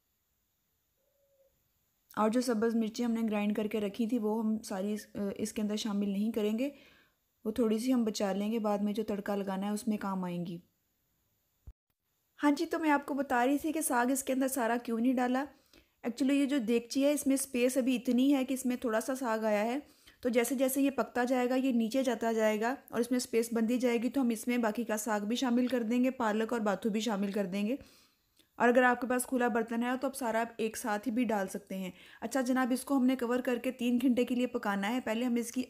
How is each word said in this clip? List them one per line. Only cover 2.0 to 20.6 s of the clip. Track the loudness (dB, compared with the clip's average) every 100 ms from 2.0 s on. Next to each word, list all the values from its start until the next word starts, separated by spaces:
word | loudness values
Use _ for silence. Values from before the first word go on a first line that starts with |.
| _ -2
और | 0
जो | 2
सब्ज़ | 0 0 0 0
मिर्ची | -2 -2
हमने | -2 -2
ग्राइंड | -2 -2 -2 -2
करके | -2 -2
रखी | -4 -4 -2
थी | 0
वो | -2 -2
हम | -2 -2
सारी | -6 -6 -4
इस, | -4 -8 -8
अ, | -6 -4
इसके | -6 -4
अंदर | -4 -4
शामिल | -2 -2 -2
नहीं | -2 -2
करेंगे, | 0 -2 0 -4 -6 -20 -20 _ _ _ _
वो | -6
थोड़ी | 0 2 2
सी | 2
हम | 2
बचा | 2 0 -2
लेंगे, | 0 -2 0
बाद | 0 0
में | 0
जो | -2
तड़का | -4 -4 -4
लगाना | -4 -2 -4 -2
है |
उसमें | -4 -2 -2
काम | -2 -4
आएंगी। | -4 -4 -6 -8 _ _ _ _ _ _ _ _ _ _ -20 -20 _ _ _ _ _ 0
हाँ | 2
जी, | 2 0
तो | 0
मैं | 2
आपको | 2 0 -4
बता | 0 2
रही | 4 2
थी | 0
कि | -2
साग | 0 2 2
इसके | 0 0
अंदर | 0 0
सारा | 0 0 0
क्यों | -2 0
नहीं | 2
डाला। | 2 2 0 -2 -10 _ -20 _ _
Actually | -8 0 2
ये | 4 2
जो | 0
देगची | 2 0 0 2
है | 2
इसमें | 2 2 0
स्पेस | 0 2 2 2
अभी | 2 0
इतनी | 2 4 6
है | 4
कि | 2
इसमें | -2 -2 -2
थोड़ा | 0 -2
सा | -2 -4
साग | -2 0
आया | 2 2
है, | 0 -2 -8 _ -20 _
तो | 2
जैसे | 2 2
जैसे | 2